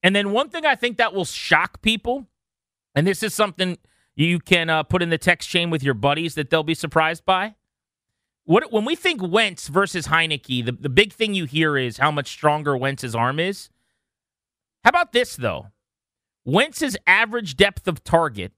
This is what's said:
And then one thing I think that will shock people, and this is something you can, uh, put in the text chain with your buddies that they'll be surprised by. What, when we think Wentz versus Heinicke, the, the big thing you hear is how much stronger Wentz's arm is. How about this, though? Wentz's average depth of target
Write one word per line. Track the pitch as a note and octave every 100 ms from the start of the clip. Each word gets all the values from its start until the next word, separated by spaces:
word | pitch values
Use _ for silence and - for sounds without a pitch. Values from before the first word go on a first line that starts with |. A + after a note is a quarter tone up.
And | F3+ G3+
then | G3+
one | G#3+ D4
thing | E4
I | D#4 B3
think | A#3+ A#3
that | A3+
will | F#3+ E3+
shock | - - D#3 F3+ -
people, | A3 A3 - C4+ A#3+ _ _ _ _ _ _
and | C#3 E3+
this | F#3+
is | A3
something | - G#3 F3 F#3 F3+ _ _ _
you | - E3 F3
can, | - F3+ E3
uh, | D#3+
put | D3 F#3
in | F3
the | D#3+
text | - E3+ -
chain | F#3 E3+
with | D#3+
your | C#3
buddies | A#2 C#3 D3 E3
that | D3+ C#3+
they'll | D#3+
be | D#3
surprised | D#3+ E3 E3 D#3 E3
by. | - F#3 G#3 G#3+ _ _ _ _ _ _ _ _
What, | - F3+ D4+
when | A3
we | A3 E4
think | F#4 D4+
Wentz | F#3 F#3+ A3 F3+ -
versus | D3+ G3 F3+ C3
Heinicke, | D#3+ E3 D3+ - B2+
the, | A#2
the | B2 C#3+
big | B2+ G#3+
thing | - A3
you | G3
hear | D#3 D3 D#3+ C#3+
is | B2+ A2+
how | C#3+
much | D3+ C#3
stronger | - D3+ D3 C#3+ C3+
Wentz's | C3+ C3+ B2+
arm | A2+ A#2+ C#3+
is. | F3 G3 - _ _ _ _ _ _ _ _ _ _ _
How | A3+
about | E4 E4+
this, | A#3+ B3 -
though? | A#2 D#2 - _ _ _ _ _ _ _
Wentz's | - D#3 D4 - C#4+ G3 -
average | F#3+ A3+ A#3 G3+ C3
depth | G3 F#3+ -
of | D#3+
target | - E3 D#3+ G#2+ F#2